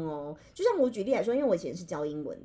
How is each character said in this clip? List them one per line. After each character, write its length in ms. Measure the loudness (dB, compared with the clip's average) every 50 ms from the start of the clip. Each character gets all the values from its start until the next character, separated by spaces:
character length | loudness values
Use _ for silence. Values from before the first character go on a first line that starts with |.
| -4
哦。 320 | -4 -4 -6 -6 -8 -10 -12 -16 -16 -4
就 100 | 2 2
像 140 | 4 4 4
我 120 | 4 2
举 140 | 2 0 0
例 100 | 2 2
来 100 | 2 2
说， 100 | 2 2
因 80 | 2
为 60 | 4 4
我 80 | 2
以 20 | 2
前 180 | 0 -2 -8
是 100 | -8 -8
教 200 | -8 -6 -4 -4
英 180 | -4 -4 -6 -6
文 140 | -8 -10 -10 -12